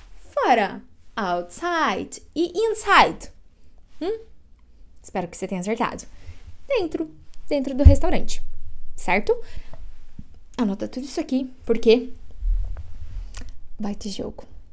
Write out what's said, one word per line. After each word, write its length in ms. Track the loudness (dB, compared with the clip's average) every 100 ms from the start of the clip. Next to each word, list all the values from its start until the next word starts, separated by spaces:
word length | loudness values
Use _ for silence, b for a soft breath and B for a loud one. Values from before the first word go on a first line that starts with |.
| b -18
fora. 680 | -8 0 4 4 2 -4 -14 -20 -12 -6
Outside 1040 | -2 -2 -4 -6 -2 0 0 0 -6 -12 -10
e 180 | -4 -2 0
inside. 720 | 0 0 4 6 6 2 -12 -18 -20 -20 -20 -20 -18 -8
Hum? 180 | -6 -6 -10 -20 -20 -20 -20 -20 -20 -20
Espero 240 | -8 -6 -6
que 80 | -6
você 120 | -6
tenha 140 | -4
acertado. 440 | -4 -2 -4 -6 -12 b b b b -12 -2
Dentro, 420 | -2 0 -4 -6 -10 -12 -6 -2
dentro 280 | 0 0 8
do 80 |
restaurante, 580 | 10 10 8 6 6 4 4 2 0 0 0 0
certo? 420 | 0 2 2 0 B B B B -8 -8 -10 -10 -12 -16 -12 -2
Anota 300 | -2 -2 -6
tudo 160 | -8
isso 160 | -6 -6
aqui, 320 | -2 -2 -2 -6 0
porque 480 | 4 6 6 4 -6 -8 -2 2 2 0 -4 B B B B B B B B -6 -4
vai 180 | -4 -4
ter 140 | -6
jogo. 360 | -8 -8 -10 -14 -16 -16